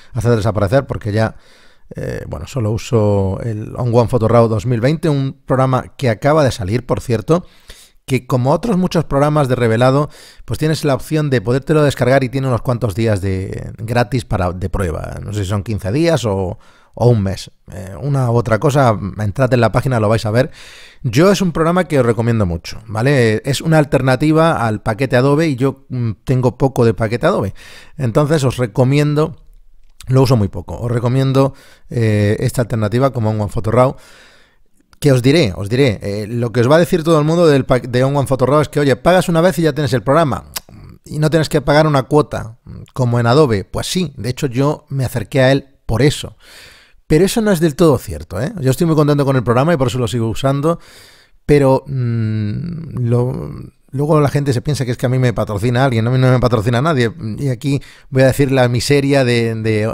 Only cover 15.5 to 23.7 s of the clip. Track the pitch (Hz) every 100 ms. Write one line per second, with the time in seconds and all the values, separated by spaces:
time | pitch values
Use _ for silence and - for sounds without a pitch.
15.5 | 104 107 101 92 127 170 156 117 98 92
16.5 | - - _ _ - 120 117 98 98 -
17.5 | - - 95 92 85 147 139 123 120 113
18.5 | 110 147 139 127 104 101 98 104 98 127
19.5 | 120 113 123 135 123 104 113 110 110 143
20.5 | - - - - - 135 110 185 196 185
21.5 | 165 160 180 175 143 117 110 117 113 95
22.5 | 82 - - - 104 127 143 117 107 139
23.5 | 131 165